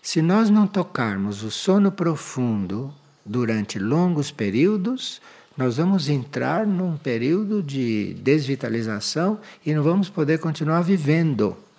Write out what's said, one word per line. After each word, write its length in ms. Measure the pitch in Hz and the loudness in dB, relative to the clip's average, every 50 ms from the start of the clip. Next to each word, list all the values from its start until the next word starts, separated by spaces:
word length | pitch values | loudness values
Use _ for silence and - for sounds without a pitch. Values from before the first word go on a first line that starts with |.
Se 200 | _ - - 160 | _ -2 0 2
nós 280 | 160 165 185 214 226 208 | 2 4 4 4 4 6
não 180 | 208 214 208 196 | 6 6 4 4
tocarmos 760 | 202 196 175 - - - 123 110 101 95 98 104 101 98 110 | 2 -2 -4 -2 -2 -2 -2 -2 0 -2 -2 -4 -4 -6 -8
o 80 | 110 | -8
sono 400 | - - - - 190 208 202 196 | -8 -4 0 2 4 4 4 2
profundo 1000 | 190 - 175 170 160 139 - - - 131 127 120 113 104 98 87 95 107 131 139 147 - _ _ _ _ _ | 2 0 -2 -2 -2 -2 -6 -8 -4 -2 -2 0 0 -2 -2 -4 -4 -6 -8 -8 -12 -16 _ _ _ _ _
durante 560 | 107 104 123 123 113 113 110 101 101 - 107 | -6 -4 -2 0 0 0 -2 -2 -4 -6 -6
longos 520 | 95 107 135 160 180 180 175 147 139 139 | -2 0 2 2 2 2 2 0 -2 -4
períodos, 880 | - - 110 101 95 113 147 196 214 208 180 220 254 262 - - - - - - - - - _ _ | -4 -4 -4 0 2 2 2 2 2 0 -2 -2 -4 -4 -6 -10 -10 -12 -18 -20 -20 -20 -20 _ _
nós 220 | - 131 127 117 123 | -2 -2 -2 0 0
vamos 320 | 160 185 196 190 147 135 | 2 2 2 2 2 0
entrar 580 | 147 139 120 - - 127 123 131 147 170 220 208 | -2 -2 -2 -4 -6 -4 -2 -2 -2 0 0 0
num 300 | 196 175 185 180 160 147 | 0 0 0 -2 -4 -4
período 640 | - 135 120 113 117 135 165 190 214 196 214 208 185 | -4 -4 -2 -2 0 0 0 0 0 -2 -2 -2 -4
de 520 | 143 139 135 127 117 113 107 104 95 92 | -4 -4 -2 -2 0 0 0 -2 -4 -6
desvitalização 1200 | 90 95 127 143 156 143 127 139 131 - 120 110 117 113 110 110 104 - - - 151 170 190 214 208 - - - - _ | -4 2 2 2 2 2 -2 -4 -4 -2 -4 -2 -2 -2 -4 -4 -4 -6 -4 -2 0 0 0 -2 -2 -6 -18 -20 -10 _
e 80 | 151 151 | -2 0
não 100 | 151 143 | 2 2
vamos 260 | 156 175 196 196 - | 2 2 2 0 0
poder 300 | - - 156 143 160 156 | -2 -2 0 0 0 0
continuar 420 | - 165 156 - 156 147 160 170 | 0 -4 -4 -2 -2 0 2 2
vivendo 760 | 175 165 196 185 147 139 151 165 170 160 139 104 107 98 90 - - _ _ | 2 2 2 2 4 2 2 4 2 2 2 2 0 -2 -2 -6 -16 _ _